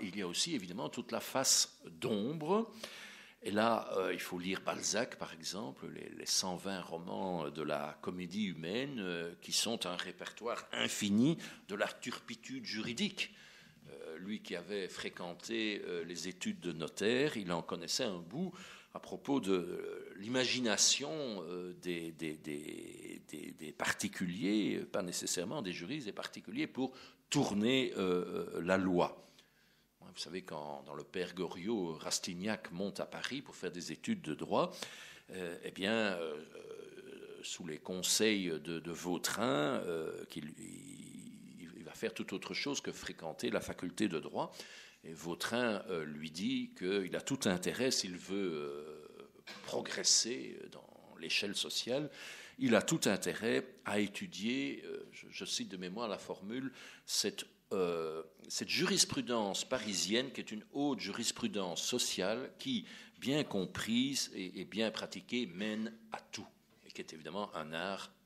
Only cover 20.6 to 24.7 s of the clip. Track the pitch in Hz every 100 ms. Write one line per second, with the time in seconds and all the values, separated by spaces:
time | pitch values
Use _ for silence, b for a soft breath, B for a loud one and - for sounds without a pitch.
20.6 | 117 98 - - 143 156 131 101 82 90
21.6 | 90 87 90 87 82 78 80 78 78 73
22.6 | 78 82 85 92 90 82 - 78 78 -
23.6 | 76 - - - 101 - 90 87 90 107
24.6 | 101